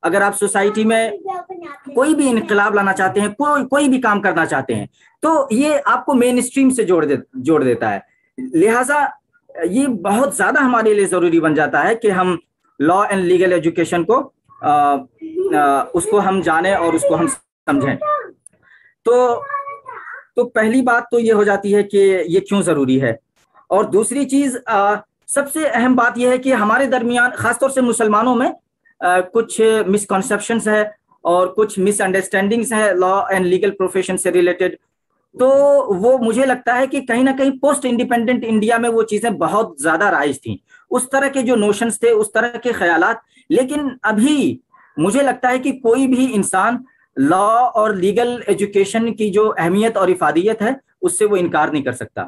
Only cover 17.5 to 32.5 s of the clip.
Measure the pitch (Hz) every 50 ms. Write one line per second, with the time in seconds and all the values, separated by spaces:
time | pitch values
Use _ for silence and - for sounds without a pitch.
17.5 | _ _ _ - 147 139 131 139 127 - 605 605 605 587 - - - _ _ _
18.5 | _ _ _ _ _ _ _ _ _ _ _ 226 240 247 254 247 240 - 571 554
19.5 | 571 554 571 554 554 554 523 508 494 403 - - - 523 - _ _ - 247 247
20.5 | _ 226 214 220 233 262 262 254 233 240 240 - - 240 233 220 226 208 208 202
21.5 | 196 202 202 208 196 208 196 202 - 202 196 196 190 185 165 175 165 190 185 -
22.5 | 202 202 180 165 160 147 139 127 131 131 135 123 110 - _ _ _ _ _ _
23.5 | _ _ _ _ 170 190 170 - 131 196 226 - 240 277 285 269 269 277 285 277
24.5 | 247 247 - - 226 202 202 202 208 208 - _ _ _ _ - - 277 277 277
25.5 | - 320 311 277 220 233 233 254 262 247 233 240 240 233 247 247 254 254 254 269
26.5 | 262 226 208 202 220 247 277 254 240 254 226 240 240 247 240 247 254 - - 226
27.5 | 240 - - 269 - 269 247 240 220 - 226 214 208 208 226 254 - 226 254 339
28.5 | 359 - _ _ _ _ _ _ _ _ - 175 180 185 180 180 - 226 226 220
29.5 | - - 220 220 220 220 202 180 196 208 202 - 196 190 190 - 208 202 208 -
30.5 | 233 226 - 214 214 214 214 214 214 _ _ _ _ _ _ 165 175 180 185 180
31.5 | 180 - 220 214 - 196 185 202 202 - 214 185 185 196 185 190 - 190 196 196